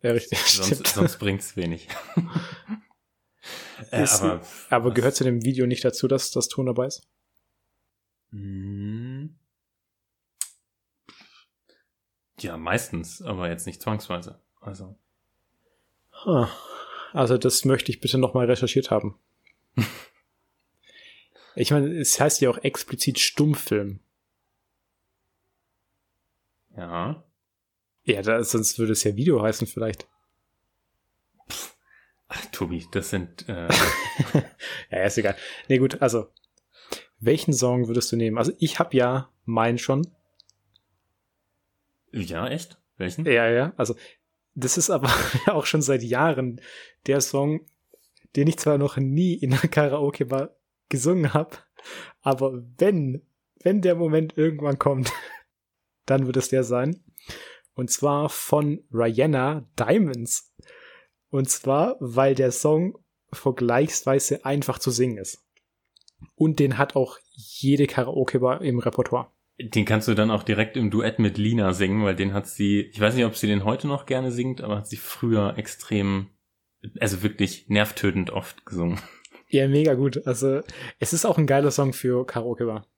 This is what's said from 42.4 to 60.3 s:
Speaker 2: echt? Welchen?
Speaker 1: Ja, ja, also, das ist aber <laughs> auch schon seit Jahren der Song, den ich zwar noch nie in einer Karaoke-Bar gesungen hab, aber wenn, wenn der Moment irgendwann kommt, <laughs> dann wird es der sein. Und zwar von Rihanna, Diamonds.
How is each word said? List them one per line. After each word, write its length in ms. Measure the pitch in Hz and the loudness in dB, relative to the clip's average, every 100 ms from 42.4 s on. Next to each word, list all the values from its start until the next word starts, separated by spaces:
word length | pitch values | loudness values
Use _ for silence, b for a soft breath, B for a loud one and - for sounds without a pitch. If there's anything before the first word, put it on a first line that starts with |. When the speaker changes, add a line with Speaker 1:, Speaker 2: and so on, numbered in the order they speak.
| 123 | -6
Speaker 2:
echt? 300 | 147 170 _ _ _ | -6 -10 _ _ _
Welchen? 280 | 92 87 160 | -8 -4 2
Speaker 1:
Ja, 240 | 120 117 | 4 4
ja, 240 | 120 143 - | 2 0 -2
also, 200 | 113 - B B _ _ _ - | -4 -4 B B _ _ _ -6
das 220 | 127 - | -2 0
ist 120 | 160 | 2
aber 200 | 170 131 - - | 2 2 0 0
<laughs> 140 | - - | 0 0
auch 180 | 175 - | 0 0
schon 160 | 156 | 0
seit 200 | 135 135 | 2 0
Jahren 600 | 117 123 160 135 127 120 B B B B - | 0 0 2 2 -4 -6 B B B B 0
der 120 | 139 | 0
Song, 440 | 135 139 143 156 - _ _ _ _ _ _ - | 0 0 0 -2 -6 _ _ _ _ _ _ 2
den 100 | 147 | 2
ich 100 | - | 2
zwar 200 | - 143 | 2 2
noch 180 | 143 - | 2 0
nie 360 | 135 143 185 | 0 2 2
in 180 | 170 131 | 0 2
einer 140 | 131 160 | 2 2
Karaoke-Bar 880 | - 147 143 143 - 127 135 147 _ _ _ _ | 2 2 2 -2 -2 -2 -2 -6 _ _ _ _
gesungen 440 | 135 131 180 147 | -2 2 2 2
hab, 340 | 156 160 - _ _ B B B B | 0 -2 -10 _ _ B B B B
aber 420 | - 131 135 127 120 - | -2 0 0 -2 -12 2
wenn, 440 | 190 185 139 131 _ _ _ _ | 2 4 0 -4 _ _ _ _
wenn 180 | 180 202 | 2 4
der 140 | 185 170 | 4 2
Moment 420 | 170 156 160 - | 4 2 0 0
irgendwann 420 | 160 151 147 139 | 0 2 -2 0
kommt, 320 | 147 135 120 B B B B _ | 0 0 -2 B B B B _
<laughs> 480 | _ _ _ _ - | _ _ _ _ 0
dann 200 | 139 131 | 0 2
wird 120 | 127 | 0
es 100 | - | 2
der 160 | 131 | 0
sein. 400 | 120 120 135 175 _ B B B B B B - | 2 0 0 -4 _ B B B B B B -8
Und 160 | 123 | -4
zwar 380 | - 143 143 147 | 0 2 2 0
von 540 | - - 147 147 143 - | -4 2 2 4 -2 -4
Rihanna, 800 | 113 117 113 147 143 131 156 123 - | 0 2 4 4 4 2 -2 -8 -4
Diamonds. 760 | 113 190 175 123 113 | 2 4 4 0 -4